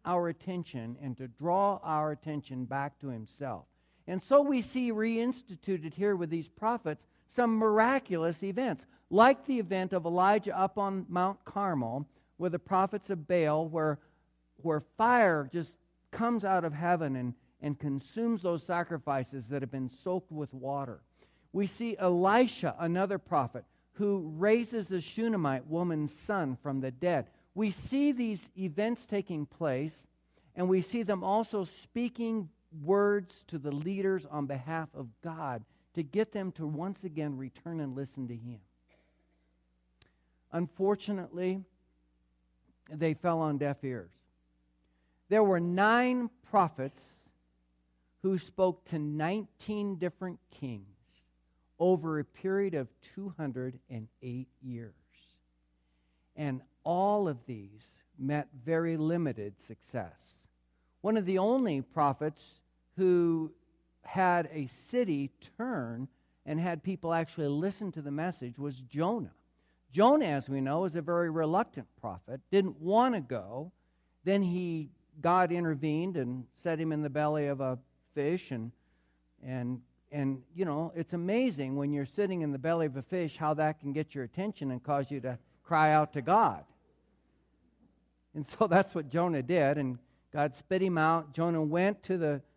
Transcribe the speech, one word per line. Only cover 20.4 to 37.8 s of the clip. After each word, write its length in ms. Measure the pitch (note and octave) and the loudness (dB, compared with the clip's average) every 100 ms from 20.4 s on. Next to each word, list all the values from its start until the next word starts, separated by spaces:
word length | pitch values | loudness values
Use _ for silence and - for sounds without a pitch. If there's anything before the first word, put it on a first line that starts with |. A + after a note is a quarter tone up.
| C#3+ | -8
water. 480 | C3 C3 C#3 C3 F2 _ _ _ _ _ | -8 -6 -4 -6 -10 _ _ _ _ _
We 140 | F#3+ G3 | -2 -2
see 300 | - A#3 G3+ | -2 -6 0
Elisha, 800 | F#3 F3 F#3+ A3+ B3+ - D3+ - | 2 4 6 6 4 0 -4 -2
another 400 | E3+ F3+ F#3+ G3 | -2 0 0 -2
prophet, 460 | - D#3 C3+ A#2+ - _ _ | 0 0 0 -6 -16 _ _
who 360 | - G3+ G3 D#3 D#3 | -4 0 0 -2 0
raises 520 | G#3 A#3 A3+ A#3 F3 | 4 4 2 -6 -4
the 120 | F#3 | -6
Shunammite 640 | D3+ A3 A3+ G3+ D3 C3 D3+ | -4 -2 0 0 0 -2 -2
woman's 460 | E3 F3 D#3 D3 | -2 0 -2 -4
son 460 | - - G3 D3 B2 | -6 -4 -2 -2 -4
from 180 | D3 C3+ | -6 -4
the 100 | C3 | -4
dead. 380 | B2 F3 D#3 - _ _ | -2 0 0 -2 _ _
We 160 | F#3+ G#3+ | -2 -2
see 420 | - - C4+ D4 | -2 -4 0 2
these 380 | B3 A3+ G3+ - F#3 | 2 -2 -4 -10 -6
events 480 | F#3 D3+ A3 A#3+ - | -4 -2 -2 -2 -4
taking 400 | G3+ G3 D#3+ C#3+ | -4 -2 -6 -6
place, 600 | - D#3+ B2+ D#3 - - _ _ _ _ | -4 -2 0 -4 -8 -20 _ _ _ _
and 140 | - F3+ | -2 2
we 140 | F#3+ | 2
see 200 | F3+ A#3+ | 2 -2
them 220 | G#3+ F#3 | -2 -2
also 400 | F#3 G#3+ A3+ G#3+ | 2 0 0 -4
speaking 840 | F3 - - A#3 A#3+ A#3+ A3+ A3 E3+ - _ D#3+ | -4 -10 -10 -4 -4 -2 -2 -2 -6 -12 _ 2
words 520 | D3 G3+ G3+ G3+ F3+ - - | 6 6 6 4 0 -14 -10
to 120 | E3 | -6
the 120 | C#3+ | -4
leaders 540 | C#3+ E3 G3 F#3+ F#3+ - | -2 -2 0 2 0 -2
on 180 | D3+ | -4
behalf 460 | C#3 C3+ C3 E3 D#3 | -4 -4 -4 -6 -6
of 140 | - B2 - | -10 -12 -12
God 400 | E3+ D#3+ D3 A#2 - _ _ | -12 -8 -6 -6 -10 _ _
to 80 | E3+ | -6
get 300 | C#3+ G#3 A3 | -2 -2 -2
them 200 | G#3 F#3+ | -4 -6
to 140 | - D3+ | -6 -6
once 380 | D3+ F#3 F#3+ | -4 -6 -8
again 340 | F#3 D3+ D3 C3 | -8 -6 -4 -6
return 420 | C3+ - E3+ D#3+ | -10 -12 -8 -6